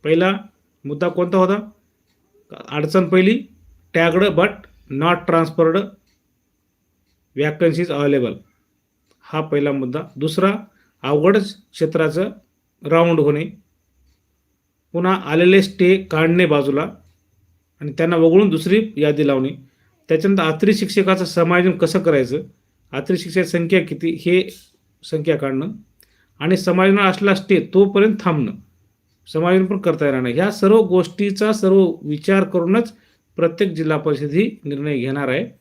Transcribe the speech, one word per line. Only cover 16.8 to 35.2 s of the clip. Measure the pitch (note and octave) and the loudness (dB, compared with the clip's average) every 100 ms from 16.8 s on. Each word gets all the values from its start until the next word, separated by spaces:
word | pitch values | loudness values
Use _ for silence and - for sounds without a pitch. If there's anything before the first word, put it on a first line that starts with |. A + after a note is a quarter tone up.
| F#3+ - _ _ _ _ _ _ _ _ | -4 -12 _ _ _ _ _ _ _ _
आणि | D3 | -12
त्यांना | D3 E3 E3+ | -4 0 4
वगळून | E3 F3+ G#3 | 6 6 4
दुसरी | D#3+ D#3+ G#3 A3 C#3+ | 0 0 0 0 -2
यादी | D3+ D3 C#3+ | 0 2 0
लावणे. | C3+ C3+ - - _ _ _ - | 0 -2 -8 -20 _ _ _ -2
त्याच्यानंतर | D#3+ G3 G3 | 0 2 2
अतिरिक्त | D#3+ D#3 G#3 G#3+ | 0 2 2 2
शिक्षकाचं | G3 - G3 F#3+ | 0 0 0 0
समायोजन | F3+ F3 E3 F3 F#3 | 0 0 2 2 2
कसं | D#3+ D#3+ F#3 | 0 0 0
करायचं, | E3 D3 A#2+ C#3+ - _ _ _ _ | 0 0 0 -6 -8 _ _ _ _
अतिरिक्त | C3 C#3 F#3 | -10 -4 -4
शिक्षकाची | F3+ F3 F3 | -2 -4 -2
संख्या | F3 E3+ F#3 | -2 0 0
किती | E3 - E3 | 0 -6 -6
हे | E3 E3+ F3+ - - _ _ _ _ | -4 0 0 -2 -14 _ _ _ _
संख्या | - D#3+ D#3 D3+ | -8 -6 -2 -2
काढणं | C#3 C3+ E3+ - - _ _ _ _ _ | -2 -4 -6 -10 -20 _ _ _ _ _
आणि | D3+ F#3+ | -2 0
समायोजन | F#3 F3 F#3+ G3+ | 0 2 4 4
असला | G3 F#3 G3+ | 2 0 0
स्टे | F#3+ - F#3 - | -2 0 0 2
तोपर्यंत | F#3 G3 G3 A3 G#3 | 2 2 4 2 2
थांबणं, | F3+ D#3 A2+ - _ _ _ _ _ _ - | -2 -2 -4 -8 _ _ _ _ _ _ -8
समायोजन | D#3 F3 F#3 | -4 2 2
पण | F#3+ G3 | 0 -2
करता | F3+ D3+ | -2 -2
येणार | D3 C3 | -2 -2
नाही. | B2 | -2
ह्या | B2 G3 | -2 -2
सर्व | G#3+ G3 A3 | 0 2 4
गोष्टीचा | F#3+ F#3 E3 - G3+ G3 G#3 | 4 0 -2 -4 -4 -2 -2
सर्व | G#3+ F#3+ G3 F3+ E3 | 0 2 4 2 -2
विचार | D3 D3+ - G3 | -8 -6 0 0
करूनच | F#3+ F#3 E3+ G#3+ A#3 - _ _ _ - | 0 -2 0 0 -2 -12 _ _ _ -2
प्रत्येक | E3 E3 G3+ | -2 0 -4
जिल्हा | D#3 D#3 D3+ | -2 -2 -2
परिषद | D#3 C3+ | -2 -4
ही | D3 D#3+ A3+ - | -2 0 -2 -4
निर्णय | C#3+ C#3+ D3 C#3+ | -10 -6 -4 -4
घेणार | B2+ C#3 | -4 -4